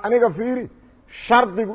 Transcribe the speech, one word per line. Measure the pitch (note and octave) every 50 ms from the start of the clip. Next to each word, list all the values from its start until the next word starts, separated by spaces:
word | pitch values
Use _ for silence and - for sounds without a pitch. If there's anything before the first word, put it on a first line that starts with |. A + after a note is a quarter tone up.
aniga | - G#3+ A#3 B3 A#3+ A3
fiiri, | D3+ F3 A3+ B3 B3+ B3+ A3 - - _ _ _ _ _ _ _ - - -
shardigu | - A#3 A#3+ B3 G3+ F3+ G3+ A3+ F#3+